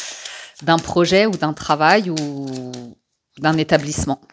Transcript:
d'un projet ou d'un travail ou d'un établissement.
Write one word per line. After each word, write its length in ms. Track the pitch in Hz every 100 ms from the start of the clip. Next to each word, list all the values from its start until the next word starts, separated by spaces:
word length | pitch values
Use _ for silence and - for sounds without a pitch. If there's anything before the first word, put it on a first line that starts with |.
| - - - - - -
d'un 160 | 139 -
projet 480 | - 175 170 190 214
ou 60 |
d'un 200 | 180 151
travail 560 | 151 - 151 156 208 185
ou 640 | 156 147 139 135 131 127 123 120 - _ _ _ -
d'un 200 | 156 160
établissement. 640 | 156 160 143 151 - 131 _